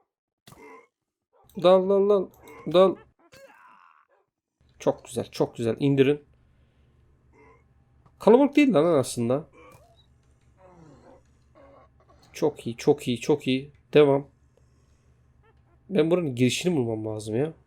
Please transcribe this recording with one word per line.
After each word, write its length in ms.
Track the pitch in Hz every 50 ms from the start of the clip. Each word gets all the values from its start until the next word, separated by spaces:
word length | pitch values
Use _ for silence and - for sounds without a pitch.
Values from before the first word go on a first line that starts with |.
| _ _ _ _ _ _ _ _ _ - - - - - - - _ _ _ _ _ _ _ _ _ _ _ _ _ _ - 196 160
Dal, 260 | 180 190 190 185 190
dal, 200 | 196 196 196 202
dal, 200 | 208 196 185 - _ _ - - - - - - 156
dal. 220 | 180 190 185 - - - _ _ _ _ _ _ - - - - _ - - - 92 87 _ 78 78 _ _ _ _ _ _ _ _ _ _ _ _ _ _ _ _
Çok 260 | - 147 - - -
güzel, 260 | - - - - -
çok 240 | - - 147 - -
güzel. 200 | - 117 113 113 -
İndirin. 460 | 143 139 139 135 131 135 147 147 - _ _ _ _ _ _ _ _ _ _ _ _ _ _ _ _ _ _ _ _ _ _ _ - - - _ _ _ _ _ _ _ _ _ _ _ _ _
Kalabalık 360 | - - 226 254 285 - -
değil 180 | 294 294 269 -
lan 120 | 143 156
aslında. 640 | 175 165 139 120 - - 123 117 117 127 151 160 _ _ - - - - - _ _ _ _ _ _ _ _ _ _ _ _ _ _ _ _ 185 185 180 170 160 151 139 120 - 254 262 - _ _ _ _ _ _ _ 320 - - - - - _ _ _ _ _ _ _ _ _ -
Çok 340 | - 170 147 - - - 123
iyi, 100 | 117 -
çok 300 | - 156 143 147 - 131
iyi, 120 | 123 113
çok 280 | - - 151 147 - 131
iyi. 240 | 127 131 139 - _ _ _ _ -
Devam. 340 | 151 151 139 139 139 143 - _ _ _ _ _ _ _ _ _ _ _ _ _ _ _ _ _ _ _ _ _ _ _ _ _ _ _ _ _ _ _ -
Ben 220 | 190 151 156 160
buranın 240 | 180 180 170 143 123
girişini 400 | 117 127 120 - - - 180 175
bulmam 300 | 139 120 113 110 110 110
lazım 300 | 110 107 107 107 110 107
ya. 180 | 120 147 160 160 _ _